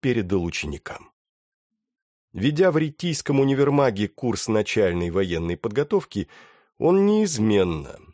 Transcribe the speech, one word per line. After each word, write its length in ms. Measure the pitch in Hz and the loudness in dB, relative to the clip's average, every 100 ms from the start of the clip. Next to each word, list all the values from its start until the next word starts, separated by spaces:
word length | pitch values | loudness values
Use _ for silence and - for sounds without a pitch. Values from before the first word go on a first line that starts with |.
передал 440 | 135 117 92 98 | -2 -2 0 -2
ученикам. 680 | 85 - 76 71 - - - _ _ _ _ _ _ _ _ _ _ _ _ | -2 -6 -8 -10 -12 -16 -20 _ _ _ _ _ _ _ _ _ _ _ _
Ведя 380 | - 123 151 185 | -4 -2 2 4
в 80 | 156 | 2
Риттийском 600 | 156 147 175 151 - 139 | 0 -4 -4 -4 0 2
универмаге 680 | 139 135 143 143 135 98 104 | 2 2 2 4 2 0 -4
курс 400 | - 123 98 - | -4 -4 -2 0
начальной 600 | 107 104 110 98 87 87 | 0 0 0 2 0 -2
военной 460 | 90 92 82 85 87 | -2 -2 -2 -4 -4
подготовки, 720 | 113 110 147 196 - 104 85 - - _ _ - | -4 -4 -2 -2 -4 -8 -8 -12 -20 _ _ -4
он 280 | 156 196 202 | 2 4 4
неизменно 920 | 214 208 139 110 101 90 78 69 - - | 2 0 0 2 4 2 -2 -8 -18 -16